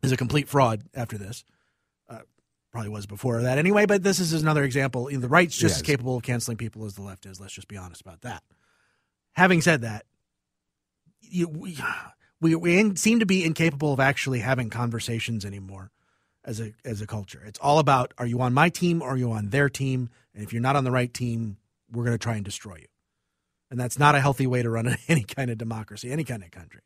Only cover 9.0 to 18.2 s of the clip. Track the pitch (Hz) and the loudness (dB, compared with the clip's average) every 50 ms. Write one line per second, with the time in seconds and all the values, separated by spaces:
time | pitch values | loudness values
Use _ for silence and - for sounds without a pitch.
9 | _ _ _ _ _ _ _ - 180 185 185 165 147 175 160 139 117 113 107 104 | _ _ _ _ _ _ _ 4 6 6 6 4 4 4 2 2 0 -6 -10 -10
10 | - _ _ _ _ _ _ _ _ _ _ _ _ _ _ _ _ _ _ _ | -14 _ _ _ _ _ _ _ _ _ _ _ _ _ _ _ _ _ _ _
11 | _ _ _ _ _ _ - 180 165 170 151 156 - 190 170 135 123 - - - | _ _ _ _ _ _ -2 -2 -2 -2 -2 -10 -10 -12 -12 -6 -6 -6 -6 -6
12 | - - _ _ _ _ _ _ 160 165 160 165 170 175 170 185 214 214 196 165 | -10 -16 _ _ _ _ _ _ 2 2 2 4 4 4 4 6 6 4 2 2
13 | - 220 226 240 220 185 190 190 175 160 160 - 165 165 139 139 151 151 139 123 | 2 4 4 4 4 4 2 2 2 0 0 2 2 2 2 2 0 0 2 4
14 | 135 135 135 - - 139 131 123 101 123 135 127 123 110 104 117 120 120 117 117 | 4 4 4 2 -2 -2 -2 -2 0 0 0 0 0 -4 -4 -4 -4 -2 -2 -4
15 | - - 117 113 107 - 117 110 95 101 98 101 98 95 98 95 95 101 _ _ | -4 -4 -4 -4 -4 -4 -6 -6 -6 -8 -12 -12 -14 -14 -14 -16 -16 -18 _ _
16 | _ _ _ _ _ _ _ _ _ - 117 104 113 107 107 _ _ 131 113 101 | _ _ _ _ _ _ _ _ _ -10 -8 -8 -8 -10 -12 _ _ -10 -8 -8
17 | 107 - - 107 98 - - - - 107 - - - 143 147 160 151 139 139 127 | -8 -8 -8 -10 -10 -10 -16 -20 -18 -18 -16 -4 2 4 6 6 6 6 6 4
18 | 123 - - - | 4 0 -4 -6